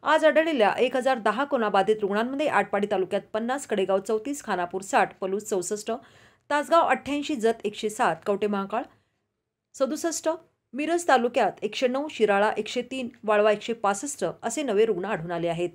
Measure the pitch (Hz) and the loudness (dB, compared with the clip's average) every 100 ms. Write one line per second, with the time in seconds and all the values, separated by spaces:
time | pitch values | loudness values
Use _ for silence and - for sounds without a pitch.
0 | - 311 311 285 320 294 202 - 247 262 | 2 4 6 4 2 4 2 4 0 2
1 | 247 254 214 208 285 262 214 196 190 214 | 0 2 0 0 -2 0 2 2 4 2
2 | 202 202 240 277 302 - 196 202 202 196 | 0 0 -2 -2 0 2 0 -2 -2 -2
3 | 180 202 - 220 233 269 - 208 190 196 | -2 -4 -4 -6 -4 -6 -4 -2 2 0
4 | 196 220 220 285 - 185 175 190 196 247 | 0 -4 -4 -8 -4 -4 -2 -6 0 2
5 | 190 - 190 196 208 196 175 208 - 240 | 2 -2 -4 -4 -2 -4 -2 -6 -6 -8
6 | - - - _ _ 294 294 339 - 254 | -8 -20 -20 _ _ -2 4 4 4 0
7 | 254 285 285 285 220 226 208 208 220 214 | 0 -4 -4 0 0 0 -4 -4 -6 0
8 | 226 165 - 196 208 202 196 220 311 _ | 0 0 -2 -2 0 -2 -2 -6 -6 _
9 | _ _ _ _ _ _ _ - 262 302 | _ _ _ _ _ _ _ -2 -2 0
10 | 339 311 320 330 _ _ _ 247 302 339 | -2 -2 -2 -4 _ _ _ -6 -2 0
11 | 339 262 240 247 202 - 208 - 254 262 | 4 2 4 2 0 0 -6 -2 -2 -2
12 | 302 - 214 202 214 - 214 247 240 262 | -6 0 2 4 2 0 -4 -6 -6 -8
13 | 240 - 208 214 214 208 - 226 202 202 | -8 -8 0 4 4 2 -2 -2 -2 -2
14 | 285 - 175 - 226 262 277 202 220 180 | -6 -4 -4 -4 -6 -4 -2 2 2 2
15 | 190 202 165 170 170 165 175 | -2 -6 -4 -4 -2 -2 -4